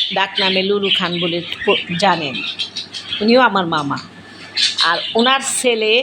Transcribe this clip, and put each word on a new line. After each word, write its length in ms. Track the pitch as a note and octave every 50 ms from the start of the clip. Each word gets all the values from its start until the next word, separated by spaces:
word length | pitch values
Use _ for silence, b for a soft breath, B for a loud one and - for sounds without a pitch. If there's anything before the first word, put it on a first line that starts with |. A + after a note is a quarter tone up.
| - - G3
ডাকনামে 480 | F#3+ G3 G3 - - G3 F#3+ F#3+ F#3+ F#3+ G3
লুলু 220 | G3+ G3+ G3 F#3+ F3+ F#3
খান 140 | F#3 E3+ F3 E3+
বলে 160 | F3 E3+ E3 F3 E3+ - - - -
প-, 180 | G#3 F#3+ - - - F3 E3
জানেন, 340 | G3 F#3+ F3 E3 D#3 C#3 A#2+ G2+ - - - - - - - - - - - - - - - -
উনিও 200 | G#3 A3 A#3 C4 B3+ A3+
আমার 180 | G3+ G3 F3+ E3 D#3+
মামা। 240 | D3+ C#3+ C#3+ C3+ C3 - - - - - - - - - - - - - - - - - E3
আর 80 | E3+ E3 - - -
ওনার 260 | A3+ A#3 B3+ C4+ C4+ B3 - - -
ছেলে 320 | - B3 A#3 A3 A3 G#3+ A3 B3